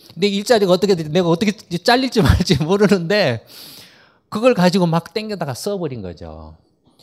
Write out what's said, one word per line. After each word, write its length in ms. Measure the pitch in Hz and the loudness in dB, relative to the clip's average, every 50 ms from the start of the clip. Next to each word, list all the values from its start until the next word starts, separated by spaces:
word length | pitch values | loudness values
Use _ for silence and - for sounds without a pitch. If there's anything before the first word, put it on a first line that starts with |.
| _ - - | _ -18 -8
내 140 | 165 190 208 | -4 -2 -2
일자리가 420 | 196 196 208 - 247 214 202 180 | -2 -2 0 2 2 2 4 2
어떻게 240 | 180 175 208 190 196 | 2 2 2 2 0
될지, 160 | 165 165 151 | 0 -2 -2
내가 180 | 151 185 180 170 | -2 0 2 2
어떻게 240 | 170 170 220 208 - - - - 170 170 | 2 0 0 -2 -2 -4 -6 -8 -8 -4
잘릴지 440 | - 240 233 262 262 247 - 233 165 | 0 0 2 2 0 0 0 2 4
말지 400 | - - - 180 - - - 160 | 4 4 2 2 0 0 0 0
모르는데 800 | 151 196 202 214 185 202 185 170 165 208 208 185 135 117 113 - - - - - - - - - - _ _ _ _ _ _ _ - | 0 0 2 4 4 2 2 0 0 0 0 2 0 0 -2 -6 -12 -20 -20 -20 -20 -20 -20 -20 -20 _ _ _ _ _ _ _ -10
그걸 260 | - 208 226 262 240 | -6 0 2 2 4
가지고 320 | - 180 180 170 202 175 | 4 4 2 4 2 2
막 260 | 165 160 165 165 - - | 2 0 -2 -4 -4 -8
땡겨다가 420 | 214 214 220 208 175 165 139 123 | -10 -8 -8 -8 -8 -6 -8 -8
써버린 480 | - - 208 202 190 175 - 131 113 95 | -8 -6 -6 -6 -4 -6 -8 -8 -8 -10
거죠. 540 | 90 82 80 90 80 78 80 80 78 80 - _ _ _ _ _ _ _ _ | -12 -12 -12 -14 -16 -16 -16 -16 -18 -20 -20 _ _ _ _ _ _ _ _